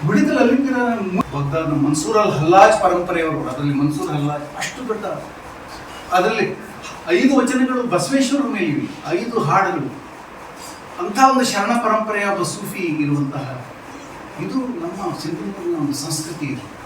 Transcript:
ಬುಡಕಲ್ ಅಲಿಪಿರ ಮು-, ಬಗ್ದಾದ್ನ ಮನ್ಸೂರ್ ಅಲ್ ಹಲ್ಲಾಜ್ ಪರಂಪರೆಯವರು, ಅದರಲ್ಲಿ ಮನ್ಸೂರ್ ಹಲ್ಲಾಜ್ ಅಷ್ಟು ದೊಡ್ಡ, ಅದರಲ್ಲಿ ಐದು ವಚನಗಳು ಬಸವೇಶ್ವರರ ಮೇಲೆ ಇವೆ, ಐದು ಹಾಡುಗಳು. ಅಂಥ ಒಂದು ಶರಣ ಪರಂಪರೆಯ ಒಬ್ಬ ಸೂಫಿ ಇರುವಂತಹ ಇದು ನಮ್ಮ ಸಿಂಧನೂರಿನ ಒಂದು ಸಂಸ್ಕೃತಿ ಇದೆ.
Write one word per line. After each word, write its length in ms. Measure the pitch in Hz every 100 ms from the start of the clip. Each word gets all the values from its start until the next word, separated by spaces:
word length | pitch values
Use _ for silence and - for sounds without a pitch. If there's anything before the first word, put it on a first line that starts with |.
| -
ಬುಡಕಲ್ 320 | 403 294 262
ಅಲಿಪಿರ 380 | 240 262 277 254 240 226 190
ಮು-, 240 | 180 - 139
ಬಗ್ದಾದ್ನ 360 | 139 156 151
ಮನ್ಸೂರ್ 440 | 143 139 151 - 214
ಅಲ್ 160 | 202
ಹಲ್ಲಾಜ್ 500 | 139 156 185 214 220
ಪರಂಪರೆಯವರು, 680 | 190 180 175 170 160 143 -
ಅದರಲ್ಲಿ 260 | 135 143
ಮನ್ಸೂರ್ 360 | 139 143 151 -
ಹಲ್ಲಾಜ್ 320 | 147 143 147 - -
ಅಷ್ಟು 300 | - - 254
ದೊಡ್ಡ, 160 | 214 190 151 - - - - - - - - -
ಅದರಲ್ಲಿ 460 | 180 208 226 190 - - - - - -
ಐದು 280 | 247 269 269
ವಚನಗಳು 460 | - 254 254 254
ಬಸವೇಶ್ವರರ 640 | 240 175 - 269 247 285 240
ಮೇಲೆ 200 | 208 165
ಇವೆ, 220 | 139 - - -
ಐದು 320 | 175 233 226
ಹಾಡುಗಳು. 680 | 147 185 185 170 131 - - - - - - - - - - -
ಅಂಥ 180 | - - 262
ಒಂದು 140 | 262
ಶರಣ 280 | 240 202 202
ಪರಂಪರೆಯ 520 | 240 220 214 214 208
ಒಬ್ಬ 180 | 202 190
ಸೂಫಿ 360 | 170 190 202 202
ಇರುವಂತಹ 840 | 175 151 143 143 135 139 123 123 - - - - - - - -
ಇದು 140 | 185
ನಮ್ಮ 640 | 262 254 202 170 - 175 147
ಸಿಂಧನೂರಿನ 640 | 165 170 196 196 175 165
ಒಂದು 140 | 143
ಸಂಸ್ಕೃತಿ 520 | 131 151 147 156 151 143
ಇದೆ. 300 | 123 101 -